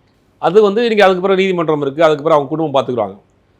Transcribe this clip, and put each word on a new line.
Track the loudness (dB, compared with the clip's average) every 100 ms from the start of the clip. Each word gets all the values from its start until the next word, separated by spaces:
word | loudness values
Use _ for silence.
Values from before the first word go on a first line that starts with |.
| _ _ _ _
அது | 0 2
வந்து | 2 0 -2
நீங்க | 2
அதுக்கு | 2 2
பிறகு | 0 0
நீதிமன்றம் | 0 0 -2 -2
இருக்கு, | -4 0
அதுக்கு | 2 2
பிறகு | 2 0
அவங்க | 0 -4
குடும்பம் | -2 -2
பாத்துக்குறாங்க. | -2 -4 -6 -8 _ _ _ _